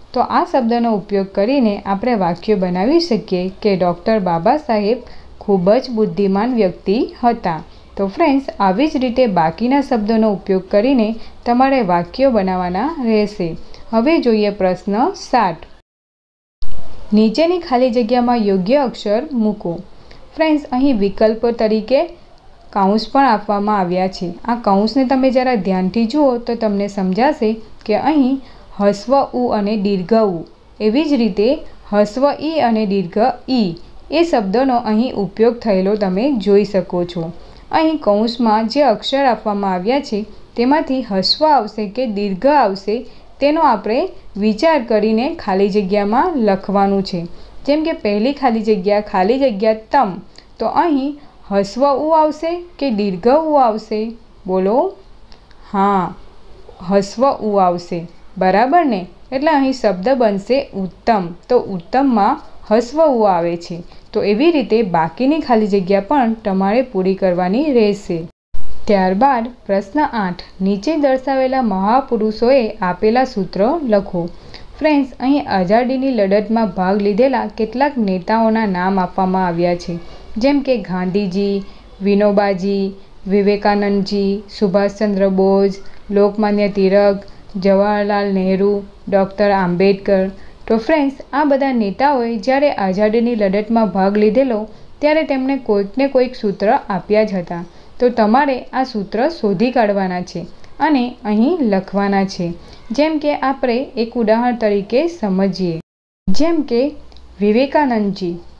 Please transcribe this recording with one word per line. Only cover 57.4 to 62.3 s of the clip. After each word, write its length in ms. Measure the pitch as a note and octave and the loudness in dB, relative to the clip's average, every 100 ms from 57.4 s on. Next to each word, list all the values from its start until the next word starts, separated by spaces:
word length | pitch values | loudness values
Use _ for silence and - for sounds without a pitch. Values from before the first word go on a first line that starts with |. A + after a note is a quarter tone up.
ઉ 160 | G#3+ G3+ | -2 2
આવશે. 500 | F#3 F3 F3 F3 E3+ - - - | 2 0 -4 -8 -10 -16 -18 -2
બરાબર 480 | F#3 F#3+ B3+ F4 D4+ | 2 2 4 2 2
ને? 220 | G3 F3+ - - | -2 -6 -16 -10
એટલે 200 | C4 D#4 | -4 0
અહીં 220 | D4 C4+ | 2 2
શબ્દ 360 | C4 G#3+ F#3 F#3+ | 0 -2 0 0
બનશે 600 | C4+ A3+ G3 G3 C4 C#4 | 2 2 0 0 -2 -2
ઉત્તમ. 540 | G3 F#3+ - - G#3+ F3 F3 - | -6 -8 -4 -2 0 -2 -8 0
તો 100 | B3 | 0
ઉત્તમમાં 840 | - F#3+ - B3 C#4 A3 G#3 | 0 -6 -4 0 2 4 2